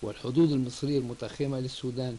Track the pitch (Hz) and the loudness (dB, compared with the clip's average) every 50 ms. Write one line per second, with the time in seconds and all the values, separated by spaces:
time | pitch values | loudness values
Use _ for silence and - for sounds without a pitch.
0 | - 104 104 - - 120 123 147 170 160 147 135 127 123 120 - - 139 147 139 | -4 -6 -6 -4 -4 0 4 6 6 6 6 4 2 0 -2 -4 -2 0 2 2
1 | 131 120 120 - - 107 - - 147 139 139 131 131 131 127 - - 131 120 123 | 0 0 -4 -6 -8 -8 -4 -2 -2 0 0 -2 -2 -4 -6 -4 -6 -4 -4 -2
2 | 131 127 120 | -4 -4 -4